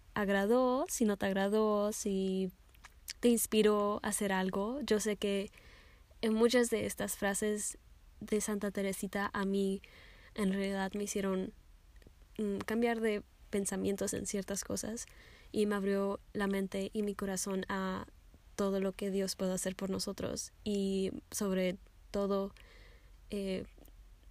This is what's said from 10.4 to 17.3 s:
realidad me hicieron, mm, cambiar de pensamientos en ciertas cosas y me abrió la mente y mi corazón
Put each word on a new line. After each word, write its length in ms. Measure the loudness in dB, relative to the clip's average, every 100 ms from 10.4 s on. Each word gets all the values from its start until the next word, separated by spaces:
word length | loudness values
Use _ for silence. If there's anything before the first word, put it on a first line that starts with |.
| 0
realidad 380 | 2 0 -2 -2
me 100 | -2
hicieron, 500 | -4 -2 0 0 -2 -8 -20 -20 -20 -20 -20 -20 -16 -4
mm, 220 | -2 -2
cambiar 400 | -2 0 2 2
de 220 | 0 0 -4 -18 -6
pensamientos 640 | -2 -2 -2 -2 0 -2
en 120 | -2 -4
ciertas 380 | -4 -4 -6
cosas 420 | -4 -6 -4 -8 -10 -16 -20 -20 -6
y 140 | 0 2
me 100 | 2
abrió 440 | 0 0 0 -4 -8
la 140 | -2 0
mente 440 | 0 -2 -4 -4
y 80 | -2
mi 120 | -2 -2
corazón 500 | -4